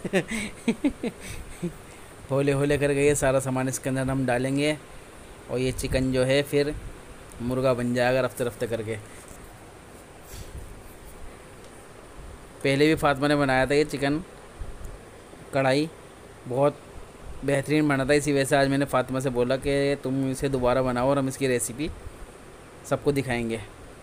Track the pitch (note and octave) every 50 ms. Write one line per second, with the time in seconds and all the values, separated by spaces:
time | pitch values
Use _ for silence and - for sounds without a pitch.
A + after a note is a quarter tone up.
0 | - F3 - F#3 - - A3+ G#3+ G#3 G#3 - - - A#3+ - - - C#4 - -
1 | B3+ G#3+ - - - - - - - - - - F3+ E3+ - - - - - -
2 | - - - - - - C3+ C#3 C#3+ C#3+ C#3+ C#3 C#3+ D3 D3 C3 C#3+ C#3+ C#3+ C#3
3 | C#3+ D3 D3 - C#3+ C3 C3 C3+ B2+ C3+ B2+ C3 C3 C3+ C3 - - C3+ C3 C3+
4 | C3 C3 C3+ C3+ C3 B2 B2 B2 B2+ C3+ C#3 C#3+ D3 D3+ D3+ C3+ - - - -
5 | - - - - - - - - - - B2 B2 C3 B2+ B2+ - C3+ B2+ - C3
6 | C3 C3 B2+ C3 B2+ C3 C3+ C#3+ C#3+ - D3 C#3+ C#3+ D3 D3+ - - - - -
7 | - - - - - - - - A#2 B2 B2+ C3 C3+ C3 B2+ A#2+ A#2+ A#2+ B2 B2
8 | A#2+ B2 C3 C3 B2+ A#2+ - - B2 A#2+ A2+ - B2 A2 A#2 A2+ G#2+ A2 A2+ G#2+
9 | - - - - - - - - - - - - - - - - - - - -
10 | - - - - - - - - - - - - - - - - - - - -
11 | - - - - - - - - - - - - - - - - - - - -
12 | - - - - - - - - - - - - - C#3 C#3 C#3 D3+ D#3 D#3+ -
13 | D#3+ C#3+ C#3+ C3 C#3+ D3 D3 C#3+ C#3+ C3+ C3 C3 C3 B2+ C#3+ D3 D3+ D3 D3 C#3
14 | C#3+ C#3 D3 D#3+ F#3 - - - - - - - - - - - - - - -
15 | - - - - - - - - - - - C3+ C3+ C3 C3 D3 D#3 E3 - -
16 | - - - - - - - - - B2+ B2 C3+ C#3+ D3 - - - - - -
17 | - - - - - - - - C3+ C#3 C#3 C#3 C3 C3+ D3 D#3 D3+ D3 C#3 C3+
18 | C3 B2+ D3 D3 C3+ D3+ C#3 C#3 C3+ C3 D3+ C#3 C#3 C3+ C#3 C#3 C#3+ C#3 - B2+
19 | B2 C3 C3 C3 B2+ C3+ A#2+ A#2+ B2 B2 C3 C3 C3+ C#3+ C#3 C#3 C#3 C#3 C#3+ C#3
20 | - C3 C3+ C3+ C3+ C3+ C3 - D3 C#3 C3+ B2+ B2 B2 B2+ C3 C3 B2+ A#2+ A#2+
21 | B2+ C3+ C#3 C#3 C3+ C3+ C3 - C#3 C3 B2 A#2+ - - A#2 C3+ D3+ F#3 - -
22 | - - - - - - - - - - - - - - - - - - C#3 B2+
23 | - D3 C#3 C#3 C3 C3+ A#2+ A#2+ A#2 A2+ A2+ G#2+ G#2 - - - - - - -